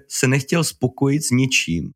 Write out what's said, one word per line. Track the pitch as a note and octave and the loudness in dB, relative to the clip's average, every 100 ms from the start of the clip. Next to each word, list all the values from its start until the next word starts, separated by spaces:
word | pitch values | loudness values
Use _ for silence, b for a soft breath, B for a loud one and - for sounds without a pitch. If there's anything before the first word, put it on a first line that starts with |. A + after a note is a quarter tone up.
| - | -8
se | - C3 | -2 2
nechtěl | C3+ - E3+ | 2 0 0
spokojit | D#3+ - C3 - C#3 D3 | 0 -2 -4 0 0 0
s | D3+ | 0
ničím, | B2+ C3 - - E2 - | 2 2 0 0 -4 -4